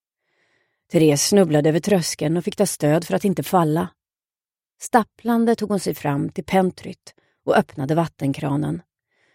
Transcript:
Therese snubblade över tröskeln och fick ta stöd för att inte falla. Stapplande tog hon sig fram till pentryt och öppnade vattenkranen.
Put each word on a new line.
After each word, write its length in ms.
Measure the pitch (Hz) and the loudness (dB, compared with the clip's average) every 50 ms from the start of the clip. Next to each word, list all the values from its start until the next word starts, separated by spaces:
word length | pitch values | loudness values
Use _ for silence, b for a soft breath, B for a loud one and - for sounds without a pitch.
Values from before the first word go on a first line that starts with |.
| _ _ _ _ _ _ _ _ _ _ _ _ _ _ _ _ _ _ | _ _ _ _ _ _ _ _ _ _ _ _ _ _ _ _ _ _
Therese 360 | - 165 160 151 143 139 - - | 2 4 4 4 4 2 2 2
snubblade 420 | 202 202 190 160 147 151 147 160 | 4 4 4 4 4 2 2 2
över 100 | 151 170 | 2 0
tröskeln 580 | - 208 208 180 156 - - - 160 151 160 175 | 0 0 0 0 0 -2 -6 -4 -4 -2 -2 -2
och 60 | - | -4
fick 120 | - - | -4 -2
ta 100 | - 202 | -2 -2
stöd 400 | - - - 156 147 151 175 165 | -2 -2 -2 0 2 2 2 0
för 100 | - 190 | -2 -4
att 100 | 185 - | -2 -2
inte 180 | 202 175 - 143 | -2 -2 -2 -4
falla. 460 | - - 180 165 156 151 165 180 175 _ _ _ _ _ _ _ _ _ _ _ _ _ _ _ _ _ _ | 0 0 2 2 2 0 -2 -4 -6 _ _ _ _ _ _ _ _ _ _ _ _ _ _ _ _ _ _
Stapplande 760 | - - - 240 208 - _ _ - 226 240 233 233 233 226 | -8 0 0 0 0 0 _ _ -4 -2 0 2 2 2 0
tog 140 | - 214 190 | 0 0 -4
hon 100 | 208 185 | -4 -4
sig 160 | - 180 156 | -4 -4 -6
fram 340 | - - 151 139 143 156 165 | -4 -4 -4 -2 -2 -4 -6
till 140 | - - 160 | -6 -10 -8
pentryt 680 | - - 190 185 180 - - - 180 175 - _ - - _ _ _ _ _ - | -2 0 2 2 0 -2 -6 -14 -16 -16 -18 _ -20 -20 _ _ _ _ _ -2
och 120 | 143 147 - | 0 0 0
öppnade 380 | - - - - 139 131 156 | 0 -2 -4 -8 -4 -2 0
vattenkranen. 880 | 165 165 151 _ - 151 139 135 - - 139 139 147 147 147 160 175 - _ _ _ _ _ _ _ _ _ _ | 0 -2 -2 _ -6 -4 -4 -4 -4 -4 -4 -4 -4 -4 -4 -6 -8 -10 _ _ _ _ _ _ _ _ _ _